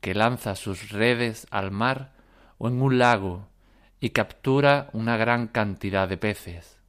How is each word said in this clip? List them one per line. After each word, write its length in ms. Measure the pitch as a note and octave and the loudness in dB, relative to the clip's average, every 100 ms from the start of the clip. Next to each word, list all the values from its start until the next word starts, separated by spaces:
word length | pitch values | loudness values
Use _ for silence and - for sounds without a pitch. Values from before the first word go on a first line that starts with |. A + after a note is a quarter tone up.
que 120 | - | -4
lanza 420 | F#2+ A2+ B2 A2 G2 | 0 2 0 -6 -6
sus 340 | - F#2 G#2+ | -6 -8 -8
redes 560 | G#2 A2+ A#2+ A#2+ A2+ - | 0 2 2 -2 -6 -6
al 200 | G#2+ F#2+ | -6 -4
mar 420 | G2 A#2+ C3+ C3+ - _ - - _ | -2 -2 -2 -8 -18 _ -20 -20 _
o 100 | A#2 | -4
en 140 | B2 | 0
un 160 | C3+ B2+ | 2 6
lago 500 | B2 A2+ F#2+ F2+ G2+ _ _ _ _ _ | 6 4 0 -6 -12 _ _ _ _ _
y 120 | B2+ | -6
captura 800 | - G#2+ - - C3+ C#3+ C#3+ C#3 | -4 -6 -4 0 4 4 4 0
una 240 | A2+ A2+ A2+ | -4 -2 0
gran 300 | A2+ A#2+ A2+ | 2 0 0
cantidad 600 | A2+ G#2 F#2+ G2+ G2 F#2+ | -2 -2 -2 -2 0 0
de 120 | F#2+ | 0
peces. 580 | G#2+ G#2 - E2+ - - | -2 -4 -8 -16 -18 -20